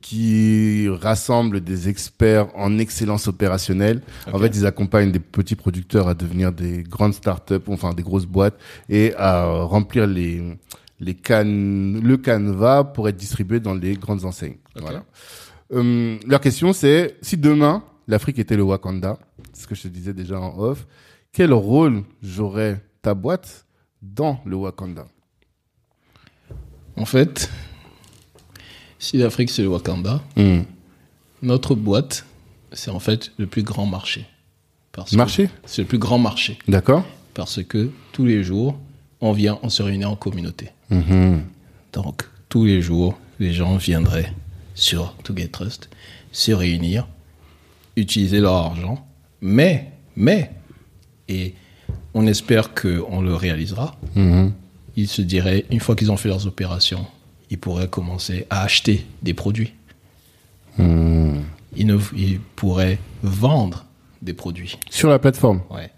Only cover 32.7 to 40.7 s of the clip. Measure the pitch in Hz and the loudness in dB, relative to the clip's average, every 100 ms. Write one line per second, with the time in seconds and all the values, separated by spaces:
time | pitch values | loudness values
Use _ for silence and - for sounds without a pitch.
32.7 | - - 95 101 107 - - 98 - 104 | -14 -10 -6 -2 -2 -4 -8 -6 -4 -4
33.7 | 104 101 92 - - - _ _ _ _ | -4 -4 -4 -8 -10 -10 _ _ _ _
34.7 | _ _ - 95 104 120 - 196 - - | _ _ -18 -2 2 2 2 0 -2 -12
35.7 | - 95 123 98 123 117 - - - - | -8 -2 -2 2 2 2 0 -6 -6 2
36.7 | 98 92 143 185 - - - 90 - 90 | 2 4 2 2 -10 -18 -12 -10 -8 -6
37.7 | 110 117 147 - - 127 110 90 95 127 | -2 -4 -6 -18 -2 2 2 0 -2 -2
38.7 | 143 - - _ _ 113 104 104 104 120 | -4 -12 -20 _ _ 0 2 2 0 -4
39.7 | - 101 98 101 104 - 90 85 - 110 | -2 -2 -2 -2 -4 -6 -6 -8 -10 -16